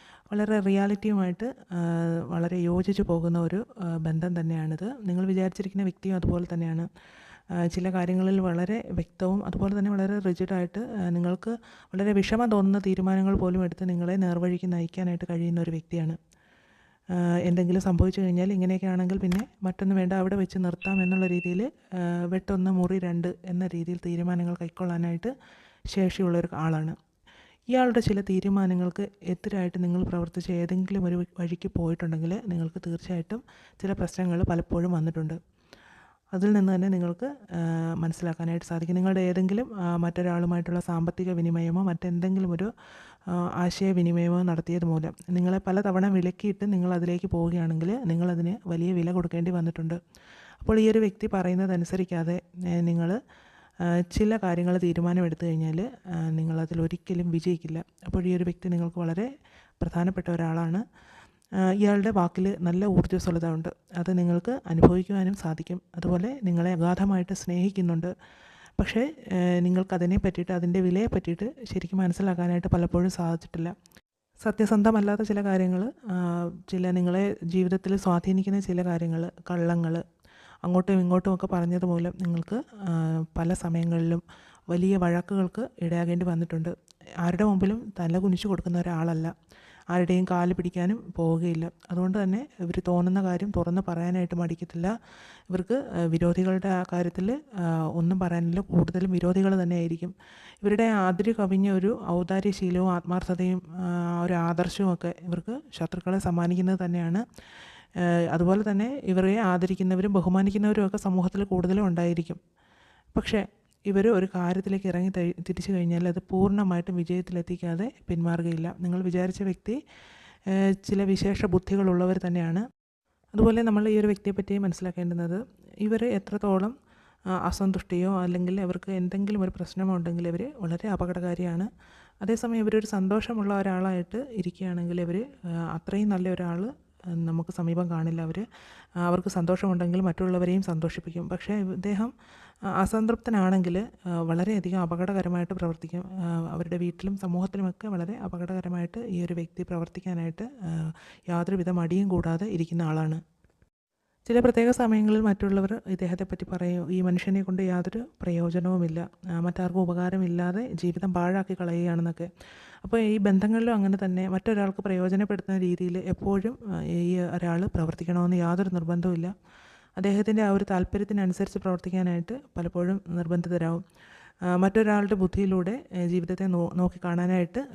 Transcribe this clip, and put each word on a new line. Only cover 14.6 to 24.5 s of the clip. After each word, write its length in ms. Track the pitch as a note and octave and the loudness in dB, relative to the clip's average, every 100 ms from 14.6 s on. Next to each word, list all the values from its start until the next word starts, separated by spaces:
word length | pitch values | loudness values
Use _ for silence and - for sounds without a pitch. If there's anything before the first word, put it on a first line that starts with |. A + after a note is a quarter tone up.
| F3+ | -2
നയിക്കാനായിട്ട് 520 | F3 E3 - F3+ E3+ F3+ | -2 -2 -4 -4 -4 -4
കഴിയുന്ന 320 | E3+ E3+ E3+ | -2 0 0
ഒരു 100 | E3 | -2
വ്യക്തിയാണ്. 460 | E3 - E3+ D#3+ E3 _ _ _ _ _ _ _ _ - | -4 -6 -4 -4 -4 _ _ _ _ _ _ _ _ -6
ആ, 260 | F3+ F3 F3 | 0 2 2
എന്തെങ്കിലും 440 | F3+ F3 F3 F#3 | 2 2 4 2
സംഭവിച്ചു 400 | F#3+ F3 F#3 G3 | 2 4 4 2
കഴിഞ്ഞാൽ 320 | F#3 F3 F#3+ | 0 2 2
ഇങ്ങനെയൊക്കെ 340 | G3 F#3 F#3 F#3+ | 2 2 0 0
ആണെങ്കിൽ 300 | F3+ F#3 F#3+ | 0 0 0
പിന്നെ 300 | F#3 F#3+ A#3+ - | 0 0 -4 -6
മറ്റൊന്നും 340 | F#3+ - F#3+ F#3+ | -6 -2 0 2
വേണ്ട, 160 | F3+ | 2
അവിടെ 220 | F#3+ F#3 G3 | 0 0 0
വെച്ച് 220 | F#3 F#3+ | -2 -2
നിർത്താം 460 | F3+ F3 F#3+ F#3+ | -2 -2 -2 0
എന്നുള്ള 240 | F3+ F#3+ F#3 | 2 2 2
രീതിയിൽ, 440 | F3+ F3 F3+ C4 _ - | 0 -2 -2 -4 _ -10
ആ, 320 | F#3 F3 F3 F3 | -4 -2 -2 -2
വെട്ടൊന്ന് 460 | F#3 F#3+ F#3+ F#3+ | -4 -2 0 2
മുറി 280 | F#3 F3+ F#3+ | 2 2 0
രണ്ട് 360 | F3+ E3+ F3 - F#3 | -2 -2 -2 -6 -6
എന്ന 220 | F3 F#3 | -4 -2
രീതിയിൽ 320 | E3+ E3+ F3 F3 | -4 -6 -6 -4
തീരുമാനങ്ങൾ 480 | E3+ F3 F3 F3 | -2 0 0 -2